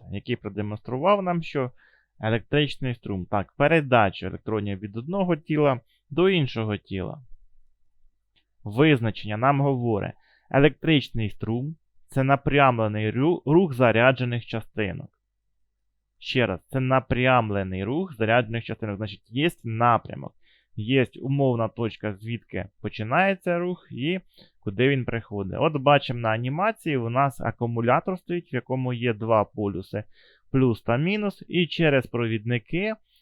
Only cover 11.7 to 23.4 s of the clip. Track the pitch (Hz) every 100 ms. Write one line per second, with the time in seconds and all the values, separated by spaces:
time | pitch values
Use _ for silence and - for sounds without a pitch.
11.7 | 165 _ _ _ 135 135 139 - 143 135
12.7 | 117 110 107 107 110 151 175 139 165 180
13.7 | 123 120 110 127 131 123 120 - 110 -
14.7 | - 98 80 - _ _ _ _ _ _
15.7 | _ _ _ _ _ - 131 110 90 -
16.7 | 131 131 131 - 123 127 127 110 101 95
17.7 | 92 98 151 185 110 110 120 110 117 -
18.7 | - 107 98 104 98 _ 120 170 - 117
19.7 | 110 120 113 - - - - _ _ _
20.7 | - 107 135 120 - 135 139 135 117 110
21.7 | - 113 - 107 98 110 120 - 98 101
22.7 | _ 107 - 110 151 190 190